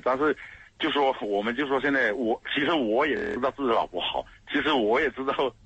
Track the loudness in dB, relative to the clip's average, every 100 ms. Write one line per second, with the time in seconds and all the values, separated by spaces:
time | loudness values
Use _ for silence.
0 | 0 2 0 0 -6 -18 -18 -6 -2 2
1 | 2 0 0 0 0 -2 0 0 2 2
2 | 2 0 0 -2 -2 -2 0 2 2 2
3 | 2 0 -2 -2 -4 -2 0 2 0 -4
4 | -4 -6 -8 -12 -6 -2 2 2 4 2
5 | 2 -2 -4 0 -2 -4